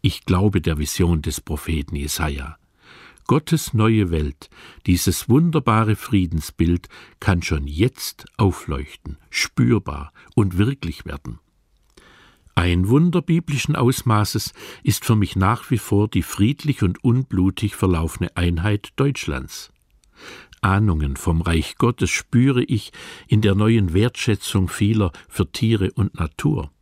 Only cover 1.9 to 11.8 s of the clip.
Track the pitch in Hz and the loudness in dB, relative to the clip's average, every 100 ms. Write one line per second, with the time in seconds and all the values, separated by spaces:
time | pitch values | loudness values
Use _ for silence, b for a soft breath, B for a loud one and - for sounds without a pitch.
1.9 | 71 73 - 78 71 69 78 B B B | -8 -6 -4 -4 -4 -10 -14 B B B
2.9 | B B B - 139 - 165 - 110 107 | B B B 0 0 2 -4 -2 2 4
3.9 | 110 95 82 73 - - B B B - | 4 2 0 -2 -6 -18 B B B 0
4.9 | 87 - 87 - 123 170 156 127 110 110 | 2 2 -2 2 4 4 0 2 2 2
5.9 | 107 - 101 87 80 - - 82 87 - | 0 0 0 0 -2 -6 0 2 2 -2
6.9 | B B B - 87 - 76 69 73 120 | B B B 0 0 0 -2 -2 0 -2
7.9 | - - - - - 101 87 - 71 71 | -2 -14 -14 -20 0 0 0 -6 -8 -8
8.9 | - - 71 _ - - - 120 113 - | -14 -16 -16 _ -6 -6 0 2 2 -2
9.9 | 73 69 B B - 101 87 110 139 85 | -10 -12 B B 0 0 2 0 -2 -8
10.9 | 78 - 71 - 58 _ _ _ _ | -10 -10 -12 -12 -16 _ _ _ _